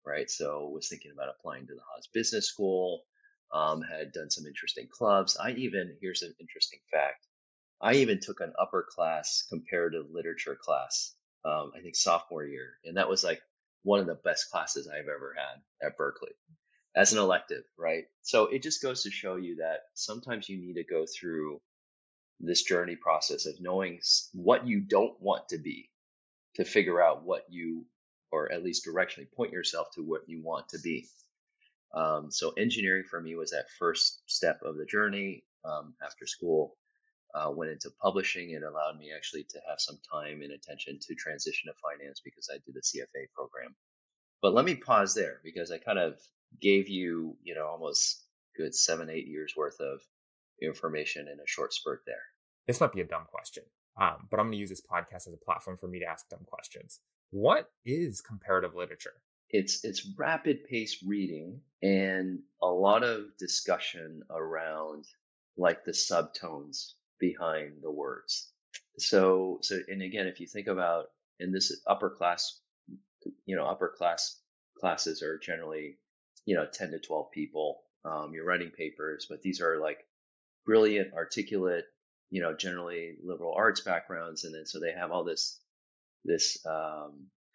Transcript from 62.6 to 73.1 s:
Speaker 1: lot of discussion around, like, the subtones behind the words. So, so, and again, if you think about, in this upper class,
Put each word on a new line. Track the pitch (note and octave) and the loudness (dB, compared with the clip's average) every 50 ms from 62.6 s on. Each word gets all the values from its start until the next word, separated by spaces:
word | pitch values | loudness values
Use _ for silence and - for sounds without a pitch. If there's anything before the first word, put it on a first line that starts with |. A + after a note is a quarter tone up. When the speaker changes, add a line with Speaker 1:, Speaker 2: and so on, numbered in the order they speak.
| F2+ | 2
Speaker 1:
lot | F2+ F2+ F#2 G2 G2+ G#2+ A#2 B2 | 4 4 6 6 8 8 6 6
of | A#2+ A2+ G#2+ G#2 G2+ - | 4 0 -2 -6 -10 -12
discussion | - F#2 E2+ - - - G2 F2+ - - - - F2 D#2+ D#2 D#2+ D#2 - - | -8 -4 -2 -2 -2 0 0 0 0 0 -4 -8 -8 -10 -12 -12 -14 -12 -8
around, | E2 D#2+ D#2+ D#2+ E2 D#2+ E2 D#2+ D#2 D#2 D#2+ D#2 D2+ D2+ D2 - - _ _ _ _ _ _ _ _ | -6 -6 -4 -4 -4 -4 -4 -4 -6 -6 -6 -8 -8 -12 -14 -18 -20 _ _ _ _ _ _ _ _
like, | F2+ F2+ E2+ E2+ - - | 2 4 4 4 2 -2
the | F2 | -2
subtones | E2 - - - F2 E2+ E2 - - - F2+ E2 D#2+ C#2+ D2 C#2+ C#2 - - - - _ _ _ _ - | 0 0 0 2 4 2 2 2 -2 -10 -10 -10 -10 -10 -12 -12 -10 -12 -12 -12 -16 _ _ _ _ 0
behind | F2+ F2 - F#2 F2 D#2+ D#2+ D2+ D2 D2 D2+ D2 | 0 0 0 0 -2 0 0 -2 -4 -6 -12 -10
the | D2 D#2 | -8 -6
words. | D2 D2 C#2 C2+ - - - - - - - - _ _ _ _ - - - _ _ | -6 -4 -4 -6 -6 -8 -6 -6 -6 -6 -6 -10 _ _ _ _ -20 -20 -20 _ _
So, | - - - G#2+ F#2+ F#2+ F#2+ F#2 F#2 F#2 F#2 F2 - | -4 2 6 8 8 10 10 8 6 4 2 -2 -2
so, | - - G2 F2+ - - | -2 -2 -2 -2 -4 -4
and | G2 G2 | -6 -6
again, | F#2 F#2 G2+ G#2 F#2+ | -6 -4 -2 -2 -2
if | F2+ - - | -2 -4 -8
you | F2 | -12
think | - - G#2 G2 | -12 -10 -6 -4
about, | G#2 F#2+ F#2 F2 E2+ E2+ E2 D#2 - _ _ _ _ _ | -2 0 2 2 2 2 2 0 -4 _ _ _ _ _
in | - F2+ F#2 | -6 -4 0
this | F#2 G2 G#2 - - - - | 0 2 2 0 0 0 2
upper | G2 G2+ - G#2 F2+ | 2 2 4 2 -2
class, | - - E2+ F2 F2 - - - - - _ _ _ _ _ - - - _ _ | 0 2 2 2 2 2 -2 -4 -6 -12 _ _ _ _ _ -20 -20 -20 _ _